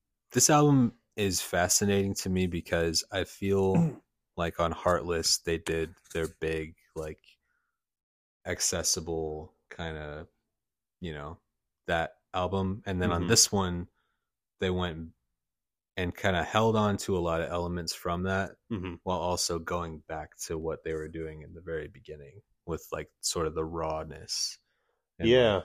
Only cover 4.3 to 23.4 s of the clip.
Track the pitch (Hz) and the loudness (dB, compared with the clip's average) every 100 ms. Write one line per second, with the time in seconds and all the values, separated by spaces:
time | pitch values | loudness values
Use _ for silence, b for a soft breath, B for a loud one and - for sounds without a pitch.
4.3 | - 85 - 82 80 90 87 85 82 80 | -4 -2 0 0 2 2 2 2 0 0
5.3 | - - 82 85 82 80 - - 85 80 | 0 0 -2 -2 -2 -2 -6 -8 -4 -4
6.3 | - 80 80 78 - _ 80 78 78 _ | -4 -4 -4 -6 -12 _ -10 -10 -10 _
7.3 | - _ _ _ _ _ _ _ _ _ | -20 _ _ _ _ _ _ _ _ _
8.3 | _ - 90 - 90 80 - 82 82 78 | _ -8 -4 -2 -2 -2 -2 -2 -4 -4
9.3 | 78 - _ - - 82 78 76 76 76 | -6 -12 _ -18 -10 -8 -8 -10 -12 -14
10.3 | _ _ _ _ _ _ - 90 76 73 | _ _ _ _ _ _ -12 -10 -8 -10
11.3 | 82 _ _ _ _ - 85 80 - _ | -14 _ _ _ _ -4 -2 -2 -6 _
12.3 | 92 90 98 95 98 - 92 90 87 90 | -2 0 0 -2 -4 -4 0 2 2 4
13.3 | 117 - 101 92 87 87 _ _ _ _ | 4 4 2 0 -2 -8 _ _ _ _
14.3 | _ _ - 95 92 90 80 82 - _ | _ _ -4 -2 0 -2 -4 -12 -16 _
15.3 | _ _ _ _ _ _ - 90 - 101 | _ _ _ _ _ _ -4 -4 -2 0
16.3 | 90 82 110 110 107 104 98 - 92 85 | 2 2 2 4 4 2 0 0 0 0
17.3 | 82 80 87 87 87 82 - 90 87 92 | 0 -2 -2 -4 -4 -6 -6 -4 -2 -2
18.3 | 95 95 - - 104 90 85 95 90 87 | -2 -4 -8 -10 -8 -6 -8 -4 -2 0
19.3 | 87 - 85 80 87 85 80 - 78 80 | 0 -2 -4 -4 -4 -4 -10 -10 -10 -10
20.3 | - - 80 80 78 82 78 78 82 78 | -12 -8 -6 -6 -6 -6 -6 -6 -8 -10
21.3 | 78 76 85 85 80 76 69 - 76 69 | -12 -16 -16 -8 -8 -8 -16 -18 -18 -18
22.3 | 101 - _ - 80 - - 78 _ - | -20 -20 _ -8 -8 -6 -10 -10 _ -4
23.3 | 85 | -2